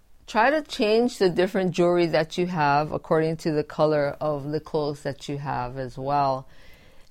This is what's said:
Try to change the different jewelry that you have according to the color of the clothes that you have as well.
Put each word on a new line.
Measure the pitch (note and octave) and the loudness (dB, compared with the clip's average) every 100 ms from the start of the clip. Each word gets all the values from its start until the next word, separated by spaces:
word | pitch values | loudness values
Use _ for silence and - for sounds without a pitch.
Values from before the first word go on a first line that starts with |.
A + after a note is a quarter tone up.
| _ - - | _ -20 -4
Try | G#3+ B3 | 2 2
to | D#4 | 2
change | D4 - G#3+ A3+ A#3+ - | -2 -2 2 4 2 2
the | F#3+ | 2
different | E3 F#3 G3 F#3 | 2 0 0 0
jewelry | E3+ F3 F3 E3+ | 2 2 4 2
that | D#3 D#3+ - | 2 0 -2
you | F3+ | -2
have | F3+ D3 C#3+ D3+ | 0 2 2 0
according | D3 - D#3+ D#3+ D#3+ | -4 0 2 2 -2
to | E3+ | -2
the | D3+ | -2
color | D3 - D3+ D3+ C#3+ - | -2 2 2 4 0 -2
of | D3+ D3 C#3 | -4 -4 -4
the | D3+ | -6
clothes | - D#3 D3 C#3+ | -4 -2 -2 -4
that | D3 C3+ - | -8 -8 -8
you | C#3+ | -8
have | C#3+ B2+ B2 C3+ | -6 -6 -6 -8
as | B2+ C3+ | -10 -8
well. | C3+ C#3+ C#3 C3 - - - - - - - | -2 0 2 -2 -6 -20 -20 -20 -20 -20 -20